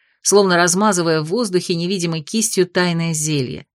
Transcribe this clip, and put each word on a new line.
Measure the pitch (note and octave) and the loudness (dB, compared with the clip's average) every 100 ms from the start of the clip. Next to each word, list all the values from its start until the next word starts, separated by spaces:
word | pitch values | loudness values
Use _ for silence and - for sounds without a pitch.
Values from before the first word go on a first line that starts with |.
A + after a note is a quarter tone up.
| _ _ | _ _
словно | - G3 F#3+ F3 | 2 4 4 4
размазывая | F3 F3+ G#3+ F3 E3 D#3 | 2 2 2 2 2 0
в | D#3 | 0
воздухе | A3+ G#3+ F3+ - E3+ | -2 0 -2 -2 -4
невидимой | F3 G3 E3+ D#3+ | -2 -2 -4 -4
кистью | D3 A3 G#3+ F#3+ F3+ | -4 -2 -2 0 0
тайное | F#3 F3+ E3+ E3 | 0 0 0 -2
зелье. | D#3 D#3 D3 B2 D2+ - | -2 -2 -2 -2 -8 -16